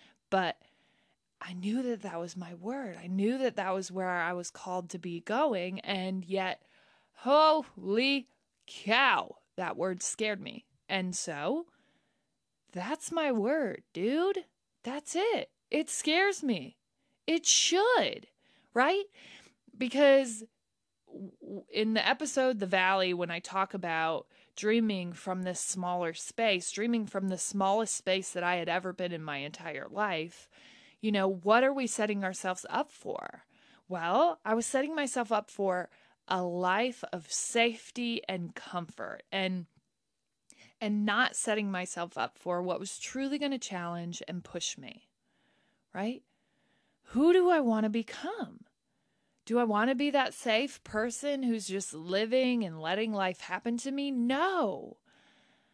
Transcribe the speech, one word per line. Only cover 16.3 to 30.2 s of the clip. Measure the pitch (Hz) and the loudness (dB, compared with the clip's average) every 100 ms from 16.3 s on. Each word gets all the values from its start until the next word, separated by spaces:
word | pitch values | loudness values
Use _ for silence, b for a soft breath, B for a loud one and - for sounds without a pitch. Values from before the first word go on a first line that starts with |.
| 392 | 2
me. | 285 202 135 - _ _ _ _ - | -2 -2 -4 -16 _ _ _ _ -2
It | 330 330 | 0 4
should, | - - 339 440 494 180 - - _ b b b | 4 4 4 4 4 2 -2 -12 _ b b b
right? | 233 269 392 403 B B B B B _ - | 2 4 2 -2 B B B B B _ -6
Because | 254 254 285 277 262 214 220 _ _ _ _ _ _ | -2 6 8 8 6 -4 -12 _ _ _ _ _ _
w-, | - 190 - | -14 -14 -14
w-, | - 196 - | -12 -12 -8
in | - 214 | -2 2
the | 220 - | 2 2
episode, | 262 302 - 262 240 | 0 0 2 2 2
The | 196 | 2
Valley, | 190 185 190 185 | 2 4 4 2
when | 175 175 | 0 -2
I | 170 | -4
talk | - 196 190 | -4 -2 -2
about | 196 175 165 160 160 - b b - | -2 -2 0 0 0 -4 b b -4
dreaming | 208 226 220 196 175 | 2 4 4 0 -4
from | 170 - 185 | -8 -6 -4
this | 185 180 | -4 -4
smaller | - 190 180 180 170 | -4 -4 -2 -2 -2
space, | 165 - - 226 190 170 | -4 -8 0 2 2 0
dreaming | - 226 233 208 | -4 0 0 -2
from | 202 190 | -4 -2
the | 185 | -2
smallest | - 202 190 208 220 - | -4 0 2 2 0 -2
space | - 190 185 | 0 -2 -2
that | 180 | -4
I | 175 180 | 0 0
had | 165 | 0
ever | 170 185 | -2 -2
been | 180 180 | -6 -4
in | 170 | -4
my | 156 143 | -6 -6
entire | 143 151 165 143 139 | -8 -10 -10 -10 -8
life, | - 208 170 | -4 -2 -2